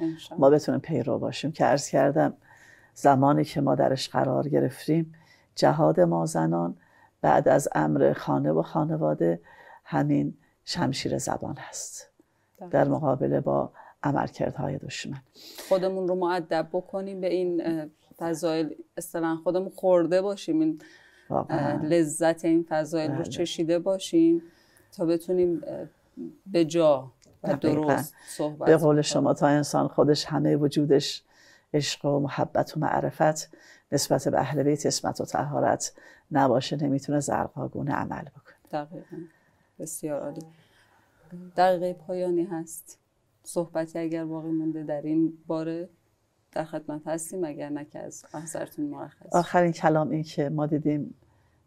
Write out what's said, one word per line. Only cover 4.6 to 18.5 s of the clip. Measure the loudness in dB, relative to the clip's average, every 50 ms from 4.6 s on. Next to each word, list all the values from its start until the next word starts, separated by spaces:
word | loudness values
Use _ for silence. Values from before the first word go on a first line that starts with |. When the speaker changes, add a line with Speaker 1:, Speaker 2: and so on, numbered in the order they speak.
| 2 0 -2 -6 -2 0 0 0 0 -2 -6 -16 _ _ _ _ _ _ _
Speaker 2:
جهاد | 2 2 2 4 4 4 4 6 4
ما | 4 4 4 0 0
زنان | -2 0 0 0 0 0 0 -2 -4 -6 -8 _ _ _ _ _ _ _ _
بعد | 2 4 4 6 6 6
از | 4 4 2 0 0
امر | 0 0 2 2 4 4 4 2
خانه | 0 -2 -2 -2 0 0 0 0
و | 0 -2
خانواده | -2 -2 -2 -2 -2 -2 0 0 0 0 2 2 0 0 -2 -6 -14 -20 -20 -20 -20 -20 -20 _
همین | -4 -2 -2 0 2 2 0 0 -2 -6 -10 _ _ _ _ _
شمشیر | -8 -4 -2 -2 -2 -2 -4 -4 -4 -4 -4
زبان | -2 -4 -4 -4 -4 -8 -8 -10
هست | -12 -14 -14 -14 -14 -12 -14 -16 -18 -20 _ _ _ _ _ _ _ _ _ _
Speaker 1:
دقیقاً. | -10 -2
Speaker 2:
در | 2 2 2 2
مقابله | 2 0 0 0 0 0 0 0 0 0
با | 0 0 0 0 -2 -2 -6 -14 -20 -20 -18 _ -4
عملکردهای | -2 0 0 -2 -4 -4 -4 -6 -6 -4 -6 -6 -6 -6 -8
دشمن. | -10 -10 -12 -10 -10 -10 -12 -12 -14 _ _ -20 -20 -20 -18 -18 -2 0
Speaker 1:
خودمون | 0 0 0 -2 -2 -2 -2 -2
رو | -2
مؤدب | 0 0 0 -2 -2 -2 -2 -2 -2 -2 -2 -4
بکنیم | -6 -6 -6 -8 -8 -8 -8 -8 -4
به | -2 -2 0
این، | 0 0 0 0 -2 -2
اه، | -2 -4 -4 -6 -8 -14 _ _ _ -14 -8
فضایل، | -4 -4 -4 -2 0 0